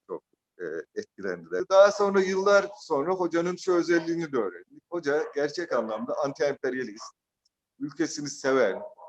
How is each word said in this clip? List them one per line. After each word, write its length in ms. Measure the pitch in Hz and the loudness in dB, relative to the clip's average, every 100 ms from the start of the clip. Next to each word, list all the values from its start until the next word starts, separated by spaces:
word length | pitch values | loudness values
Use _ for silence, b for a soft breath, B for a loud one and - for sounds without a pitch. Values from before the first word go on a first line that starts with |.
| - | -14
çok, 160 | 85 - _ _ _ | -14 -14 _ _ _
e, 60 | 85 80 - | -10 -10 -10
etkilendiler. 720 | 104 107 - 95 87 82 127 185 | -12 -12 -10 -8 -8 -6 -6 4
Daha 220 | 190 202 | 8 8
sonra 280 | 202 202 196 | 6 2 2
yıllar 500 | 190 190 196 202 190 - | 2 2 4 4 4 -6
sonra 320 | - 147 156 | -4 -2 0
hocanın 440 | 190 175 170 175 180 | -2 0 0 -2 -4
şu 180 | - | 0
özelliğini 580 | 175 160 170 165 165 156 | 2 4 2 2 -4 -2
de 40 | 135 | -2
öğrendik. 460 | 98 87 - 147 _ | -4 -6 -18 -20 _
Hoca 340 | 175 143 151 156 | -6 0 0 -2
gerçek 380 | 143 147 165 165 | -2 -4 -4 -4
anlamda 400 | 127 113 110 123 | -2 -2 -6 -4
anti-emperyalist, 1000 | - 143 139 143 135 131 127 117 107 - - _ _ _ _ _ _ | -4 -4 -2 -2 -2 -4 -4 -8 -10 -18 -20 _ _ _ _ _ _
ülkesini 500 | 143 143 156 - 143 | -12 -4 -4 -4 -10
seven, 540 | - 139 135 104 98 - - | -4 2 4 2 0 -8 -16